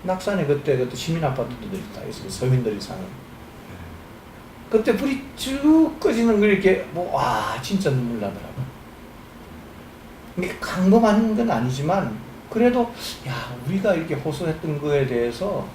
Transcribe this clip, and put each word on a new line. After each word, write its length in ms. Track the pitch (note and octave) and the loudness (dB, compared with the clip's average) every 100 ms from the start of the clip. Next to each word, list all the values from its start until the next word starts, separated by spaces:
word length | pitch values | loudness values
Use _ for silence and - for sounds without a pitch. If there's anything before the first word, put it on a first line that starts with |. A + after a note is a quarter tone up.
낙산에 420 | F3+ F#3 - G3 C#3+ | -2 -2 0 0 2
그때 300 | C#3+ D3 B2+ | 2 2 2
그때 160 | B2 - | 0 -4
시민 280 | - E3 | -2 0
아파트들이 580 | D3+ B2+ A#2 A#2+ G#2 F#2+ - - | 0 -2 -4 -6 -8 -10 -10 -12
다 80 | |
있어요. 240 | - - - | -12 -10 -10
서민들이 520 | - B2+ C3 A2+ G2+ | -4 2 2 2 -4
사는. 200 | - F#2+ F#2 C3 - - - - - F2+ - - - - - - - - - | -6 -10 -10 -12 -16 -18 -18 -18 -18 -16 -14 -16 -16 -18 -18 -18 -18 -18 0
그때 260 | A3 G#3+ G#3+ | 2 4 2
불이 240 | C#4 C4 - - | 0 -2 -6 -10
쭉 580 | B3+ C4+ C#4+ D#4+ D#4 - | -6 0 6 6 6 2
꺼지는 400 | - A#3 A#3 G#3 | 0 4 4 6
걸 100 | G#3 | 6
이렇게 360 | G3 F#3 F#3+ - | 6 4 4 0
뭐, 220 | D#3 F3+ | -6 -2
와, 480 | C3+ C3 - - - | 0 0 0 -2 -6
진짜 280 | - G3 D#3+ | -2 0 2
눈물 280 | C3 A#2+ A#2 | 0 0 -2
나더라고. 420 | G2+ G2 - - C3 - - - - - - - - - - - - - - - - - | -4 -6 -12 -8 -8 -10 -18 -18 -18 -18 -20 -18 -18 -18 -18 -18 -18 -20 -20 -18 -14 -6
이게 180 | - - | -6 -6
강bom한 760 | - F3+ F#3 A3+ A3+ G#3 A3+ G#3+ | -6 2 6 8 8 6 4 2
건 140 | A#3 | 2
아니지만 680 | A#2 B2+ C3 D3 F#3+ C3+ G#2+ - - - | 2 0 0 0 0 0 -6 -12 -16 -6
그래도 420 | A3 A#3+ B3 A#3 - - - C3+ | 4 4 4 0 -2 -10 -10 -8
"야, 280 | C3 - B2+ C#3 | -8 -8 -8 -2
우리가 260 | F#3+ G3 | 0 2
이렇게 220 | F3 D#3+ C#3 | 2 0 -4
호소했던 680 | D#3+ C#3+ E3+ D#3 E3 D3 | -2 -2 -2 -2 -4 -2
거에 240 | D3 C#3+ C3+ | 0 2 2
대해서 640 | A#2+ A#2+ A#2 F#3+ E3 G2 | 2 0 -2 -4 -4 -6